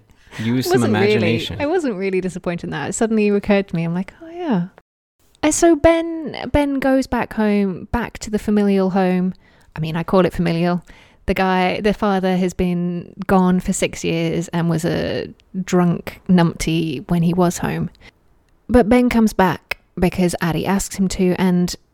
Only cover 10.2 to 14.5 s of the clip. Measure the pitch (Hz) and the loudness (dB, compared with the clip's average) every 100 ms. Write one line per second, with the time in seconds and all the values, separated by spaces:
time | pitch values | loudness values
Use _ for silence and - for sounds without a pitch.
10.2 | 175 - 170 170 175 175 - - - _ | 4 2 -2 0 0 -2 -6 -20 -20 _
11.2 | - 190 190 185 180 - 208 196 214 190 | -4 -2 0 2 0 0 -2 0 0 0
12.2 | 185 180 180 - 185 175 175 175 - 92 | 0 0 0 0 -2 -2 -2 -6 -10 -10
13.2 | 190 190 180 180 196 190 185 - 170 165 | 2 4 4 2 0 -2 -2 -4 -4 -2
14.2 | 165 160 170 | -2 -2 -4